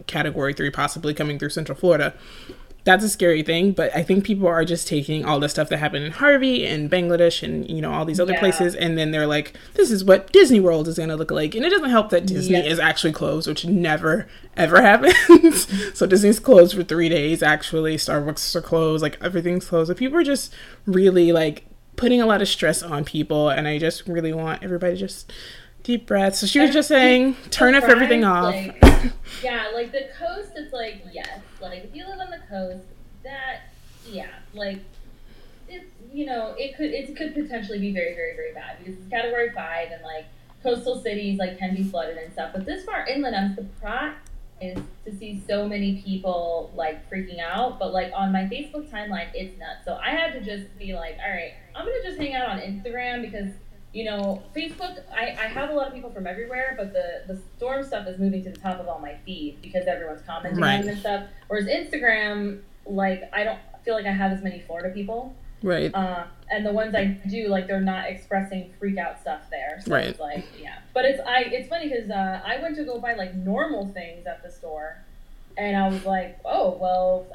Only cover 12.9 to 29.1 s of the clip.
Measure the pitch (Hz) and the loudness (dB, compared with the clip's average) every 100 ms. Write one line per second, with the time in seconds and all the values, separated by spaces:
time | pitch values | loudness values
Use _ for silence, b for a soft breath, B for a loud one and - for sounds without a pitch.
12.9 | 160 165 156 156 156 160 151 175 190 170 | 2 0 0 -2 -2 -2 -4 2 2 4
13.9 | 151 160 180 - B B - 160 180 202 | 2 2 0 -2 B B 0 6 8 8
14.9 | 226 262 - - 339 330 - - 196 B | 8 8 8 12 12 10 4 0 -4 B
15.9 | - 190 190 202 220 - 202 175 196 170 | -2 4 6 6 4 8 10 10 6 -2
16.9 | 165 165 165 147 160 151 151 - 160 160 | 0 2 2 2 2 2 2 0 -2 0
17.9 | 156 - 151 147 151 - 170 165 165 160 | -2 0 -2 -2 -4 -4 -4 0 2 2
18.9 | 156 160 - 180 180 175 180 - 170 160 | 2 -2 -2 -4 -2 0 -2 0 0 0
19.9 | 180 254 330 285 277 - B B B - | 0 0 2 2 0 -4 B B B 0
20.9 | 185 190 180 170 165 156 156 - - - | 4 6 6 6 4 2 -4 -12 -20 -20
21.9 | - 247 247 226 202 196 - 156 156 170 | 0 2 4 4 4 2 2 0 0 -2
22.9 | 147 156 156 147 151 151 135 147 151 160 | -6 -4 -4 0 2 2 2 0 0 -2
23.9 | - - 170 160 160 160 - 190 175 180 | -2 -4 -2 -2 -2 -4 -6 -4 -2 0
24.9 | 185 190 - - B B B B - - | -2 -4 -10 -16 B B B B -10 -2
25.9 | 240 - 202 196 196 196 285 294 302 285 | -2 0 2 2 0 2 4 6 4 4
26.9 | 277 254 254 269 254 - - 247 277 247 | 6 8 6 4 0 -4 4 6 8 8
27.9 | 240 254 233 202 175 180 190 190 - - | 8 8 6 4 4 2 0 -6 8 10
28.9 | - 254 | 10 6